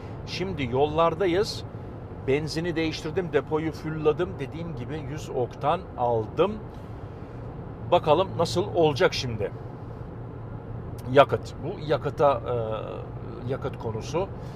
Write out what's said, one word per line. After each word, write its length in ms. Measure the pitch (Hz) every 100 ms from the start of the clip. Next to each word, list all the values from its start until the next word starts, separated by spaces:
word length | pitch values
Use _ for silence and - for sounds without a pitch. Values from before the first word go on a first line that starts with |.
| - - -
Şimdi 420 | - 190 165 127
yollardayız. 920 | 123 151 156 165 160 190 170 226 - - - - - - - -
Benzini 500 | 139 156 156 175 160
değiştirdim, 560 | 160 151 160 147 175
depoyu 400 | 143 - 156 160
fullledim. 560 | 151 156 156 151 143 180 -
Dediğim 380 | 135 156 170 131
gibi 220 | 117 160 139
yüz 200 | 135 -
oktan 500 | 127 120 - 139 175 180 -
aldım. 540 | 123 113 107 - 180 220 - - - - - - - - - - - - -
Bakalım 380 | 175 160 151 190 -
nasıl 360 | 165 175 202
olacak 400 | 175 156 139 175
şimdi. 380 | - 127 107 95 - - - - - - - - - - - - - - - -
Yakıt. 420 | 135 131 113 - -
Bu 260 | 135 220 151
yakıta, 500 | 147 143 110 147 135 117
e, 1040 | 120 110 110 92 98 - - - - 120
yakıt 280 | 131 135 -
konusu. 500 | 117 110 - 160 190 - -